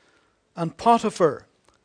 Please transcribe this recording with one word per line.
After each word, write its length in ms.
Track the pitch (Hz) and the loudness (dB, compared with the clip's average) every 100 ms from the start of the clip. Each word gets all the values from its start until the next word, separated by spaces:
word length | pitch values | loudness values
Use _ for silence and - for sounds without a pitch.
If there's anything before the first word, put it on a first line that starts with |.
| _ _ _ _ _ | _ _ _ _ _
and 220 | - 165 - | -10 -10 -2
Potiphar, 680 | 233 233 220 - 165 120 - _ _ _ | 2 2 0 0 0 0 -12 _ _ _